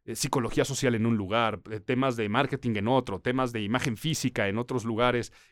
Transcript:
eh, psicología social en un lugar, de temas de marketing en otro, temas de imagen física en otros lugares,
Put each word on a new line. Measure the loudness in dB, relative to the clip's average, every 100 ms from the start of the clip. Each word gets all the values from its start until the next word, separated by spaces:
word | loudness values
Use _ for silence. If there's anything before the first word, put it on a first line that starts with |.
| -12
eh, | -6
psicología | -2 0 0 0
social | 0 0 0
en | 2 2
un | 2
lugar, | 2 2 2 -2
de | -8 -8
temas | -2 0 2 0
de | 0
marketing | 2 0 -2 -2 0
en | 2
otro, | 2 0 -4
temas | -2 0 -2
de | -2
imagen | -2 0 0 -2
física | -2 -2 -2 0 0
en | 0
otros | -2 -4 -2
lugares, | 2 2 2 -2 -12 _